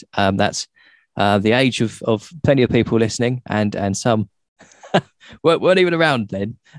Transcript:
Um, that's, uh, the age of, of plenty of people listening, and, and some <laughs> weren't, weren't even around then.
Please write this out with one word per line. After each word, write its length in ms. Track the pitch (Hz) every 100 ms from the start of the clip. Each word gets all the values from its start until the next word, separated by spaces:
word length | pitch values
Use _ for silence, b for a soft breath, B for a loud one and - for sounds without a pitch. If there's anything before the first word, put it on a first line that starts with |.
| -
Um, 240 | - 98 98
that's, 320 | 101 - - _ b b b -
uh, 220 | 101 101
the 120 | 107
age 300 | 123 135 -
of, 200 | 113 -
of 280 | - 110 - 165
plenty 220 | - 139
of 60 | 120
people 280 | 120 110 117
listening, 440 | 110 - 120 127 -
and, 280 | 104 104 -
and 220 | 98 98
some 320 | 123 110 107 _ _ _ B B B
<laughs> 500 | 175 - _ - -
weren't, 160 | 156 151
weren't 200 | 143 190
even 140 | 180
around 360 | 165 160 127 101
then. 260 | 95 107 - _